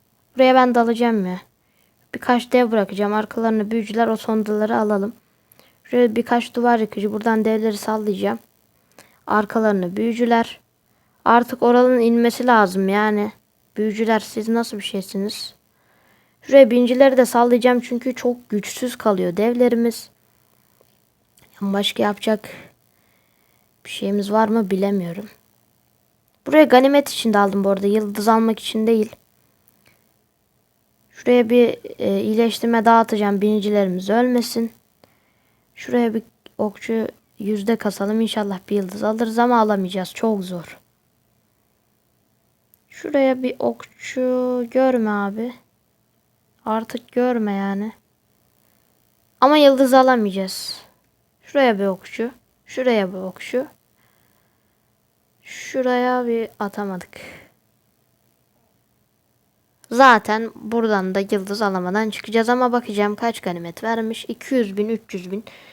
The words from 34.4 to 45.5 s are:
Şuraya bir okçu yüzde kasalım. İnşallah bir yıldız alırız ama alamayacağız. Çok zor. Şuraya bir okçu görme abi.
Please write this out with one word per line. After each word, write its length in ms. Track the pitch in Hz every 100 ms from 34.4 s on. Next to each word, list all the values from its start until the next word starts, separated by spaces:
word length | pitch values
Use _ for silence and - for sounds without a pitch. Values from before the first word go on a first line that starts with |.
| 233 233 226 - _ _ _ _ _ _ _ _ _ -
Şuraya 380 | - 247 233
bir 80 | 220 - _ - -
okçu 500 | 214 202 - 226 220 - _ _
yüzde 360 | 202 214 196 226
kasalım. 460 | 214 185 202 214
İnşallah 380 | 220 - 202 190 -
bir 60 | 202
yıldız 280 | 185 202
alırız 360 | 214 220 233 226
ama 200 | 240 240
alamayacağız. 540 | 214 202 185 190 180
Çok 300 | - 226 208
zor. 360 | 180 180 160 - _ _ _ _ _ _ _ _ _ _ _ _ _ _ _ _ _ _ _ _ _
Şuraya 540 | - 320 294 262 254
bir 120 | 254 -
okçu 1080 | 233 233 - _ - - 254 254 254 247 240
görme 380 | 254 262 254 220
abi. 440 | 208 202 208 233